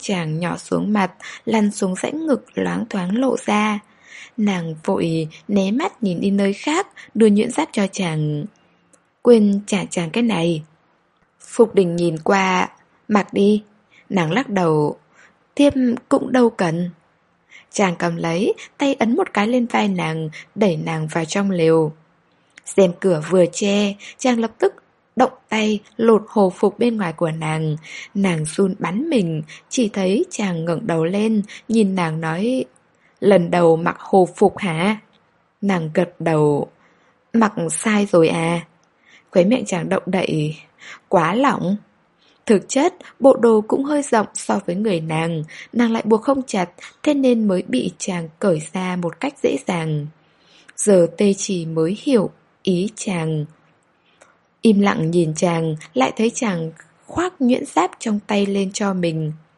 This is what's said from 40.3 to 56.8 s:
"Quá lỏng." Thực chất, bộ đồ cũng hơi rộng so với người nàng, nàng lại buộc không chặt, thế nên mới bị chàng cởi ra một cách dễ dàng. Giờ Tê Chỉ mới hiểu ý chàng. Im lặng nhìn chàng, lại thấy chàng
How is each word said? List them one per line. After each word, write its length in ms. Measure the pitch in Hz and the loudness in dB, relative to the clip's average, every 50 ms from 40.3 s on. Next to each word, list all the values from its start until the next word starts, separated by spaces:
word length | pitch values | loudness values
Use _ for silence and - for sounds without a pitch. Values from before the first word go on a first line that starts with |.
| 160 156 151 151 156 - - _ _ _ - - - - _ - | -2 -2 -2 -4 -6 -10 -16 _ _ _ -20 -20 -20 -20 _ 0
"Quá 260 | - 185 160 160 185 | 0 2 2 2 0
lỏng." 420 | 233 277 277 208 - - 175 202 208 - _ _ _ _ _ _ _ _ _ _ _ _ | 0 0 0 0 -2 -2 -4 -4 -6 -8 _ _ _ _ _ _ _ _ _ _ _ _
Thực 220 | - 226 185 - - | 2 2 2 2 0
chất, 260 | - 262 285 359 - - - - - - | 0 0 0 0 0 -4 -12 -20 -4 4
bộ 160 | 240 269 262 | 6 6 6
đồ 240 | - 220 233 226 214 214 220 | 6 6 4 4 4 2 0
cũng 160 | - - 277 | -2 -2 0
hơi 180 | 285 302 294 277 | 0 -2 -2 -2
rộng 240 | - - 220 - - - | 0 0 0 0 -2 -6
so 260 | - - - 220 208 - | -10 -6 -4 -4 -4 -4
với 100 | - 175 | -4 -4
người 240 | 185 214 226 190 165 | -4 -2 -2 -2 -2
nàng, 440 | 156 160 160 156 165 165 170 160 151 156 - - - - - | -4 -4 -4 -2 -2 -2 -4 -4 -6 -8 -12 -18 -16 -8 -2
nàng 200 | 226 240 226 226 | 0 0 0 0
lại 100 | 226 - | -2 0
buộc 160 | 208 220 214 214 | 2 2 2 2
không 200 | - 277 269 254 | 2 0 0 -2
chặt, 240 | - - 208 175 175 - - - - - _ - | -4 -4 -4 -4 -4 -6 -14 -20 -20 -18 _ -2
thế 120 | 302 294 | 0 0
nên 340 | 285 262 254 247 226 220 208 | 2 4 2 2 2 2 2
mới 140 | 185 185 - - | 0 0 -2 -2
bị 240 | - 254 - 180 180 - | -2 -2 -2 -4 -6 -8
chàng 300 | - - 185 175 165 160 - - | -8 -8 -6 -6 -8 -10 -8 -4
cởi 240 | - 202 170 151 156 - - | 0 0 0 0 -2 -6 -8
ra 240 | 190 185 185 180 | -6 -6 -4 -4
một 240 | 180 175 165 156 - | -4 -6 -6 -6 -6
cách 140 | - 277 - - - | -8 -8 -6 -4 -2
dễ 140 | - - 269 - | -2 -2 -2 -4
dàng. 400 | - 190 170 160 160 156 151 147 151 - _ _ _ _ _ _ _ _ _ _ - - | -4 -4 -4 -4 -4 -4 -4 -6 -8 -12 _ _ _ _ _ _ _ _ _ _ -18 -12
Giờ 300 | - - - 202 185 170 165 170 | -4 2 4 6 6 6 4 2
Tê 180 | - 208 202 196 | 0 0 0 0
Chỉ 300 | 196 - - 196 175 165 | 0 -4 -6 -6 -6 -6
mới 320 | 160 160 160 160 160 196 208 - | -4 -2 -2 -2 -2 -2 -4 -2
hiểu 280 | 294 269 226 175 156 - _ _ _ _ _ - | 2 2 2 2 0 -6 _ _ _ _ _ -4
ý 280 | - 190 175 185 214 - | -2 -2 0 -2 -4 -6
chàng. 480 | - - - 190 170 160 160 160 151 147 147 - _ _ _ _ _ _ _ _ _ _ _ _ _ _ _ _ _ _ _ _ _ | -10 -8 -6 -6 -4 -4 -4 -4 -4 -6 -8 -12 _ _ _ _ _ _ _ _ _ _ _ _ _ _ _ _ _ _ _ _ _
Im 200 | - 226 214 196 | 2 4 4 4
lặng 300 | 202 202 - - 160 160 | 2 0 0 0 -2 0
nhìn 240 | 170 175 170 156 156 | 0 0 0 0 0
chàng, 420 | 156 190 180 170 165 165 160 156 156 - - - | -2 0 0 0 0 -2 -4 -4 -6 -10 -8 -4
lại 180 | 254 262 - - | -2 -2 -2 0
thấy 140 | - 220 233 240 | 0 -2 -2 -2
chàng 380 | - 254 220 185 170 160 160 160 - | -2 -4 -4 -4 -4 -6 -8 -10 -14